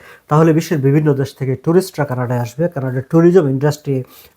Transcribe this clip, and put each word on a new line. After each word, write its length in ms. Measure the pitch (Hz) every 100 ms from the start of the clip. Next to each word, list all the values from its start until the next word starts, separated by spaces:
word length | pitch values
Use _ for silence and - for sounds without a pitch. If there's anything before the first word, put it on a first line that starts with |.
| - - -
তাহলে 260 | 151 160
বিশ্বের 260 | 156 170 160
বিভিন্ন 340 | 135 147 151
দেশ 220 | 135 139 -
থেকে 200 | 131 131
ট্যুরিস্টরা 500 | - 175 185 - 143
কানাডায় 340 | 123 120 123
আসবে, 280 | 117 - 170
কানাডার 340 | 131 131 131
ট্যুরিজম 480 | - 165 170 185 147
ইন্ডাস্ট্রি 540 | 135 147 147 147 135 127 - -